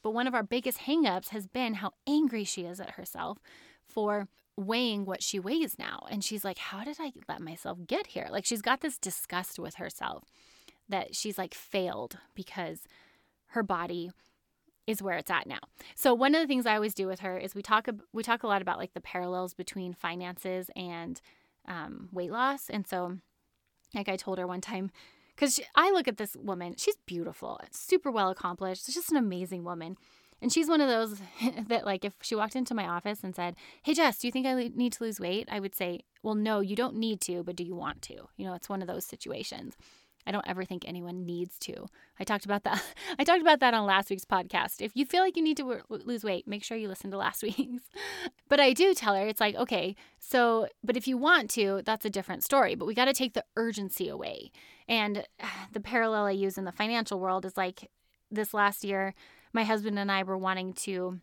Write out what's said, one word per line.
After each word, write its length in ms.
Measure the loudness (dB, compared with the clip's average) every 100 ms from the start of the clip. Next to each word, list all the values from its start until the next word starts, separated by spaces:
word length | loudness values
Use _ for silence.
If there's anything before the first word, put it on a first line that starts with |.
But 100 | -2
one 140 | 0 2
of 80 |
our 80 | 2
biggest 380 | 0 0 -2 -4
hangups 480 | 0 4 4 2 -4
has 180 | -10 -6
been 280 | -2 -2
how 180 | -2 -6 _ 0
angry 380 | 4 4 2
she 180 | -4 -6
is 180 | -8 -10
at 120 | -12
herself 460 | -12 -12 -8 -8 -8 _ -20 -20 _
for 440 | _ -2 0 0 -2 _ _ -8
weighing 480 | -2 0 2 0
what 180 | -2 -4
she 160 | -2 -4
weighs 400 | 0 0 0 -4
now. 280 | -8 -10 -6
And 140 | -6
she's 200 | -4 -4
like, 140 | -6 -6
"How 260 | -8 -8
did 120 | -8 -8
I 120 | -8 -10 -10
let 120 | -10
myself 380 | -10 -10 -10 -10 -4
get 220 | -4 -2
here?" 180 | -8 -6
Like, 140 | -4
she's 180 | -2 -2
got 180 | 0 0
this 180 | 0 -6
disgust 600 | -6 -6 -4 -4 -6 -10
with 180 | -10 -10
herself 480 | -12 -6 -8 -8 _ _ _ _ -20 _ -6
that 260 | -4 -4
she's, 240 | -4 -4 -4
like, 160 | -8
failed 640 | -10 -4 -2 -2 -4 -8 -12 _
because 460 | -14 -12 -8 -8 -8 -16 -20 _ _ _ _ _
her 140 | -4
body 480 | 0 -2 -2 -4 -6 -12 _ _ _ _ _ _ -6
is 160 | -4
where 140 | -2 -2
it's 140 | 0
at 160 | 0 0
now. 140 | -10 -10 _ -20
So 180 | 2 4
one 220 | 6 6
of 60 | 6
the 60 | 4
things 200 | 2 4
I 80 |
always 200 | 2 2
do 120 | -2 -4
with 140 | -4
her 180 | -6 -6
is 160 | -6
we 80 | -8
talk 260 | 2 2 2
ab-, 140 | -6 -8
we 100 | -6
talk 200 | 0 0
a 60 | 2
lot 140 | 2
about, 160 | 2 -2
like, 140 | -4
the 60 | -10
parallels 540 | -6 -4 -2 -2 -4
between 400 | -6 -8 -6 -8
finances 760 | -4 -6 -4 -8 -8 -6 -6 -6 -10
and, 440 | -8 -8 -8 -10 -14 _ _ _ -12
um, 400 | -10 -10 -12 -10
weight 200 | -6 -4
loss. 360 | 0 0 0 -4
And 180 | -6 -2
so, 320 | -2 -2 -6 _ _ _ _ _ _ _
like, 140 | -6 -4
I 80 | -4
told 220 | -4 -4
her 80 | -2
one 140 | -4
time, 300 | -6 -6 -6 -8 -20 _ _ 0
'cause 180 | 2
she, 100 | 2 2
I 160 | 4 6
look 160 | 6 2
at 80 | -2
this 180 | -8 -6
woman, 380 | -6 -4 -6 -2
she's 200 | -2 -2 -6
beautiful, 540 | -6 -6 -8 -10 -10 -12
super 400 | -14 2 2 2
well 180 | 2 0
accomplished. 560 | 0 -4 -4 -6 -6
She's 100 | -6 -6
just 140 | 2
an 60 | 2
amazing 480 | 2 0 -4 -6
woman. 320 | -6 -8 -10 -12 _ _ _ _
And 100 | 2
she's 160 | 2 6
one 120 | 6
of 80 | 6
those 320 | 4 2 -4 -14 -2
<laughs> 280 | -2 -2 0
that, 180 | 0 2
like, 180 | -2
if 100 | -2 -6
she 140 | -4
walked 220 | 0 0 -2
into 180 | -2
my 120 | -2 0
office 340 | -2 -2 -4
and 120 | -6
said, 200 | -4 -4 -6 -18 -6
"Hey, 100 | 0
Jess, 240 | 6 6 4
do 80 | -2
you 60 |
think 140 | 0 2
I 80 |
le-, 140 | 0 0
need 220 | 0 0
to 100 | 0
lose 160 | -4 -4
weight?" 280 | -2 -2 -2
I 100 | -6
would 140 | -6
say, 260 | -4 -4 -4 -10 _
"Well, 120 | -2
no, 240 | 0 2 2
you 160 | 2
don't 220 | 0 0 0
need 240 | -2 -2
to, 220 | -2 -4
but 100 | -4
do 80 | -6
you 140 | -6 -4
want 260 | -6 -8
to?" 260 | -12 -16 -18 -10
You 100 | -8
know, 80 |
it's 140 | -8 -6
one 140 | -6
of 60 | -4
those 180 | -6 -8
situations. 720 | -10 -8 -6 -8 -10 -12 -16 -20 -20 _ _ -4
I 40 |
don't 160 | -4 -4
ever 180 | -6
think 200 | -6 -8 -8
anyone 400 | -10 -8 -8 -6
needs 320 | -6 -6 -8
to. 260 | -12 -10 -14 _ _ _
I 60 |
talked 200 | -4 -2
about 200 | 0 0
that. 180 | 0 0 -2 -10
<laughs> 160 | -8 0
I 60 |
talked 160 | 6 8
about 200 | 8 8
that 140 | 8
on 120 | 6 6
last 240 | 4 4
week's 140 | -4
podcast. 560 | 2 2 2 0 0 -2
If 160 | -4 0
you 80 |
feel 180 | 2 4
like 140 | 4 4
you 60 |
need 140 | 2 2
to 80 |
w-, 180 | -2 -4
w-, 240 | -4 -8 -4
lose 160 | -2
weight, 240 | 0 -2 -2
make 160 | -8
sure 140 | -6 -6
you 120 | -4
listen 220 | -6 -6
to 60 | 0
last 260 | 0 0
<laughs> 20 |
week's. 400 | -4 -2 -4 -6 -12 -12 -10 -8 -10 _ _
But 120 | 8
I 120 | 8
do 220 | 8 6
tell 200 | 6 4
her, 120 | 4 2
it's 140 | 2
like, 140 | 2
"Okay, 400 | 2 0 0 0 -6 -16 _
so, 480 | 2 6 6 6 2 -2
but 140 | 0 0
if 100 | 2
you 100 | 2
want 340 | 6 6 6
to, 320 | 2 2 2
that's 200 | 0 0
a 60 | 0
different 320 | -2 -4 -6
story. 320 | 4 6 6
But 120 | 4 0
we 80 |
gotta 180 | 4 4
take 220 | 4 0
the 100 | -2 -2 -2
urgency 520 | 0 -2 -4 -4 -4
away." 420 | -4 -6 -8 -14 -20 -20 -20 -2
And, 360 | 0 2 -2 -6 _
<sighs> 340 | -10 -10 -8
the 80 | -8
parallel 440 | 0 2 4 4
I 80 | 2
use 260 | 2 0 0
in 60 |
the 80 | -6
financial 480 | -2 0 0 0 -2
world 240 | 0 0
is, 120 | -2 -2
like, 340 | -2 -4 -20 _ _ _ _
this 220 | -2 0
last 300 | 4 4 4
year, 300 | -2 0 0 -4 -20 -20 _
my 120 | 0
husband 340 | 2 2 2 0
and 120 | 2
I 120 | 2
were 160 | 2 0
wanting 340 | 0 0 -2
to 480 | -6 -4 -2 -2 -4